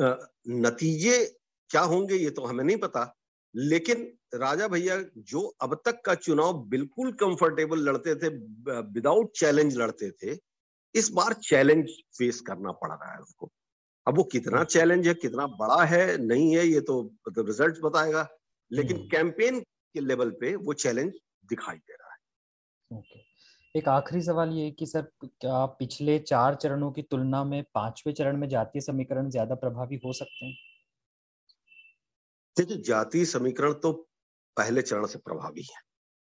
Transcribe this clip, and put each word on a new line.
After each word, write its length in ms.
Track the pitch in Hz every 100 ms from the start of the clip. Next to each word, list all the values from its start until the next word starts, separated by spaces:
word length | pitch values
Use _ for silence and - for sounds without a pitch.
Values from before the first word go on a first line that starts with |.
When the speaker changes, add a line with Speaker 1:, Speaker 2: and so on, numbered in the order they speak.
Speaker 1:
अ, 300 | 131 - - _ 117
नतीजे 880 | 123 120 120 160 156 220 247 220 - _ _ -
क्या 120 | 156
होंगे 340 | 170 180 190 190
ये 140 | 151
तो 160 | 139 123
हमें 180 | 123
नहीं 140 | 143 220
पता, 380 | 185 123 123 - _ _ _ 113
लेकिन 640 | 147 165 226 233 240 - _ 123
राजा 320 | 135 156 214
भैया 380 | 175 185 190 185 117
जो 380 | 101 147 208 -
अब 200 | 131 156 233
तक 160 | 233
का 140 | 196 175
चुनाव 480 | - 147 170 165
बिल्कुल 480 | 104 131 143 - 262
कंफर्टेबल 680 | - 202 175 165 156 156 160
लड़ते 360 | 143 135 165 151
थे, 140 | 160
ब-, 640 | 135 110 107 131 120 107 110
without 300 | 139 190 226 -
challenge 340 | 156 147 151 123
लड़ते 340 | 113 - 101
थे, 280 | - 101 147 _ _ _ _ _ 220
इस 160 | -
बार 220 | 180 220
चैलेंज 560 | 220 - 143 135 160 139 - _ -
फेस 240 | 123 117
करना 300 | - 90 95
पड़ 200 | 87 80
रहा 200 | 80 -
है 80 | -
उनको। 320 | - - - _ _ _ _ _ -
अब 100 | 151
वो 60 |
कितना 340 | - 123 - 120
Speaker 2:
हम्म। 80 | 160
Speaker 1:
चैलेंज 420 | 165 165 180 170
है, 60 |
कितना 340 | 170 127 117 143
बड़ा 360 | 101 107 151
है, 340 | 160 175 185 170
नहीं 400 | 113 123 160 165
है, 100 | 170
ये 140 | 151
तो 220 | - 127 110 - 110
मतलब 180 | 104 107
रिजल्ट्स 320 | 110 160 160
बताएगा, 460 | 156 160 156 156 151 _ _ _ -
लेकिन 260 | 127 131 104
Speaker 2:
हम्म। 120 | 98
Speaker 1:
कैंपेन 500 | 156 170 - 233 254
के 400 | - _ _ 156
लेवल 280 | 135 123 117
पे 260 | 101 123 196
वो 180 | -
चैलेंज 400 | - 131 117 170 - _ _ -
दिखाई 320 | 117 - 80
दे 160 | -
रहा 200 | - -
है। 40 | - _ _ _ _ _ _ - 113
Speaker 2:
ओके। 220 | - - _ _ _ _ _ 156
एक 80 | 147
आखिरी 340 | 135 139 175
सवाल 280 | 165 165 165
ये 220 | 160 151
कि 140 | 147 156
सर, 160 | 160 156 _ 135
क्या 400 | - 131 131 131
पिछले 540 | - 127 - 147 151
चार 360 | 151 127 131 139
चरणों 360 | 151 139 143
की 100 | 139
तुलना 420 | 147 131 131 135
में 200 | 139 143
पांचवें 500 | - 107 110 - 151
चरण 240 | 147 139 143
में 120 | 135
जातीय 320 | 127 110 143
समीकरण 480 | 135 135 131 131 135
ज्यादा 260 | 123 110 127
प्रभावी 400 | 127 117 127 135 127
हो 80 |
सकते 320 | 131 135 - 127
हैं? 120 | 131 - _ _ _ _ _ _ _ _ _ _ - - _ _ _ _ _ _ -
Speaker 1:
देखिए, 200 | 180 208
जातीय 480 | - 110 110 165 165
समीकरण 480 | 127 127 123 143
तो 180 | 147 165 160 - _ _ _ _ -
पहले 240 | 107 127
चरण 240 | 123 104 101
से 140 | -
प्रभावी 420 | - 80 76 76
है। 160 | - - _ _ _ _